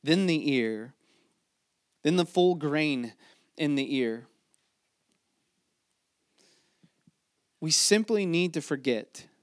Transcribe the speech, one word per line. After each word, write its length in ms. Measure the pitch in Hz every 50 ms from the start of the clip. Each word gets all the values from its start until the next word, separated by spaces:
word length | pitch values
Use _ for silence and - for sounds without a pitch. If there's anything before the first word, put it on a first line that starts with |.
| -
then 220 | 143 160 185 196
the 260 | 185 165 156 - 147
ear, 420 | 139 127 117 110 110 107 110 120 - _ _ _ _ _ _ _ _ _ _ _ _ _ _ _ _ _ _ _ _ _ _
then 140 | 147 170 180
the 80 | 175
full 300 | 165 - 180 180 180 180
grain 580 | 165 147 147 143 151 156 151 139 127 120 117 110 _ - - - _ _ _ _ -
in 180 | 160 147 143
the 200 | 139 135 - 143
ear." 320 | 131 123 113 113 117 131 - _ _ _ _ _ _ _ _ _ _ _ _ _ _ _ _ _ _ _ _ _ _ _ _ _ _ _ _ _ _ _ _ _ _ _ _ _ _ _ _ _ _ _ _ _ _ _ _ _ _ _ _ _ _ _ _ _ _ _ _ _ _ _ _ _ _
We 100 | - 160
simply 540 | 156 - - - 202 214 220 - 226 208 196
need 280 | 180 165 170 180 180 160
to 60 | 165
forget 680 | 147 - 151 135 131 139 123 107 - _ _ - - - _ _